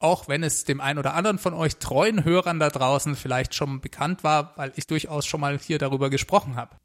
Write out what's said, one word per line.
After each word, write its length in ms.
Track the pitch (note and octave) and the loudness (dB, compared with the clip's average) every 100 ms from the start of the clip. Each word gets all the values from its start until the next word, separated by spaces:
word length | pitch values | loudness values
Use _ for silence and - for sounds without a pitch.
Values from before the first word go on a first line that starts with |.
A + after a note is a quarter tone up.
auch 280 | D#3+ F3+ - | 2 2 0
wenn 140 | D3 | -2
es 220 | D#3+ - | 0 -2
dem 160 | - C#3 | -2 -2
ein 180 | C3+ D3 | -2 -2
oder 160 | C3 | 0
anderen 240 | D#3 G#3+ G3 | 0 0 0
von 160 | F#3 | -2
euch 220 | E3 D#3 - | 0 -2 -2
treuen 480 | - C3+ G#3+ G#3+ | -2 2 4 4
Hörern 340 | D#3 F3+ F3 D#3+ | 4 4 2 2
da 120 | D3+ | 2
draußen 460 | C#3+ C3 C#3 D3+ C#3 | 2 2 2 0 -4
vielleicht 380 | C3+ B2+ B2+ | -2 -2 -2
schon 260 | - C#3+ C3+ | -4 -4 -4
bekannt 440 | - - D3 F#3 | -8 -4 -4 0
war, 320 | D#3 D3+ C#3+ - | 2 2 0 -8
weil 160 | C#3 - | -10 -8
ich 100 | - | -4
durchaus 400 | D#3 - D3 - | -4 -2 -4 -4
schon 140 | D3+ | -2
mal 180 | C#3+ C#3+ | -2 -2
hier 200 | - D3+ | -2 -2
darüber 320 | C#3 C3+ C#3 | 0 0 0
gesprochen 460 | C#3 - G3 - B2 | 0 2 0 2 -8
hab. 240 | A#2+ - | -10 -16